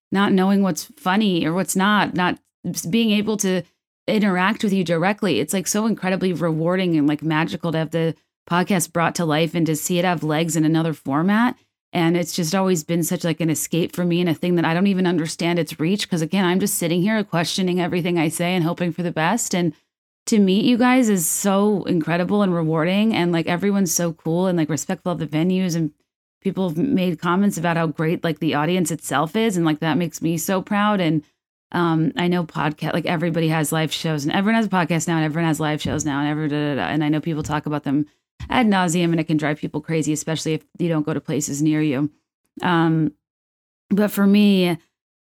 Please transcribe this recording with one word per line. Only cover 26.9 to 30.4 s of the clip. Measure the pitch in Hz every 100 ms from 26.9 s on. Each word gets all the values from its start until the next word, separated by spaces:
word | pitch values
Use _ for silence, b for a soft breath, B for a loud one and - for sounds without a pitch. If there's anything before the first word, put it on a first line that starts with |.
| 190 180 170
comments | 175 180 202 170
about | 170 165
how | 165
great, | 143 160 165
like, | 170 -
the | 160
audience | 139 156 185 160
itself | 156 - 139 160
is. | 220 226 180
And, | 160
like, | 151
that | 160 156
makes | 170 -
me | 160
so | 165